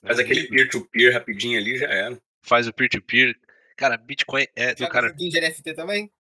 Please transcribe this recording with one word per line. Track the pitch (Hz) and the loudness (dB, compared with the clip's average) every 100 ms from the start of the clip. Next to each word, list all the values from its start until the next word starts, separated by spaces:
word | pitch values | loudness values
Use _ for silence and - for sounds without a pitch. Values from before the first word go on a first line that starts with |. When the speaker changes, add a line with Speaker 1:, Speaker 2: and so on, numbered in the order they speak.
Speaker 1:
Faz | 104 117 | -2 0
Speaker 2:
É | |
Speaker 1:
aquele | 117 131 | 2 0
Speaker 2:
muito | - | 2
Speaker 1:
peer-to-peer | 131 131 127 - 117 120 | 2 2 0 -4 4 4
rapidinho | 120 117 101 120 113 | 4 -4 -6 -2 -2
ali, | 104 127 | -2 -4
já | 107 | -2
era. | 98 98 92 _ _ | -2 -4 -8 _ _
Speaker 2:
Faz | - 120 117 | 0 2 2
o | |
peer-to-peer. | - 123 - - 120 123 117 _ _ _ - | -2 -2 -2 0 2 2 0 _ _ _ -2
Cara, | 139 113 | 0 0
Bitcoin | 120 139 - 135 135 - | -6 -6 -2 -2 -2 -2
é | - | -4
do | - | -2
Speaker 3:
Joga | - | -2
Speaker 2:
cara | 123 - | 0 0
Speaker 3:
joguinho | 147 175 | -2 -2
de | 170 | 0
N | 160 | 0
F | 160 | -4
T | 160 | -10
também? | 160 170 208 208 _ | -10 -4 -4 -6 _